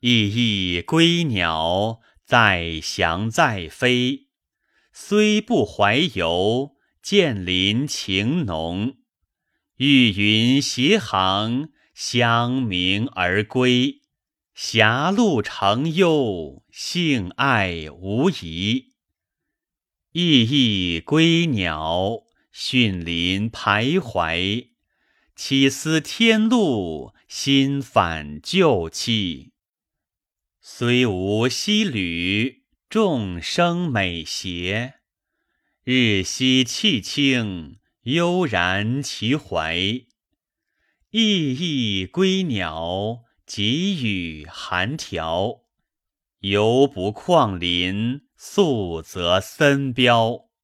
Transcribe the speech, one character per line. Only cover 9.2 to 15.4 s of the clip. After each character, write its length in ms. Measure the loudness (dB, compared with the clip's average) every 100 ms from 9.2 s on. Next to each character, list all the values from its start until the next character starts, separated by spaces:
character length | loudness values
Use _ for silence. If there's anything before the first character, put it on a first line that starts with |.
| _ _ _ _ _ _
欲 340 | 2 4 4
云 500 | 4 2 4 4 2
斜 380 | 0 0 2 2
航， 680 | 2 0 2 0 0 -4 -6 _ _ -12
相 680 | -4 0 2 2 0 -2
鸣 460 | -2 0 0 0 -2
而 360 | -2 0 0
归。 580 | 0 0 2 4 2 -4 _ _ _ _ _
狭 560 | -12 -4 2 4 4 0
路 320 | 2 2 2